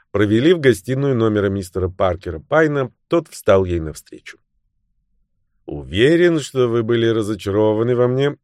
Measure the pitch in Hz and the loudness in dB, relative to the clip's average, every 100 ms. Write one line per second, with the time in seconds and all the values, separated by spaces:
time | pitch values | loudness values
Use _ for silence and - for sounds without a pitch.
0 | _ 101 104 110 143 180 139 110 - 131 | _ -2 0 2 2 4 2 2 -2 -4
1 | 139 123 110 104 101 98 92 95 90 92 | 0 0 0 0 0 -2 -6 -6 -6 -2
2 | 95 85 90 80 - 151 160 143 127 - | -2 -2 -8 -12 -2 2 2 0 -4 -8
3 | _ 170 160 - - 98 92 87 78 - | _ -4 -4 -6 2 2 2 -4 -6 -12
4 | - - - - _ _ _ _ _ _ | -20 -20 -20 -20 _ _ _ _ _ _
5 | _ _ _ _ _ _ - 73 67 85 | _ _ _ _ _ _ -14 -14 -8 0
6 | 131 165 175 160 131 131 123 117 113 120 | 2 4 2 0 -4 -2 0 0 0 0
7 | 113 113 104 107 101 98 110 107 120 120 | 0 0 -4 -6 -4 0 0 0 0 0
8 | 123 131 143 139 | 0 0 -2 -4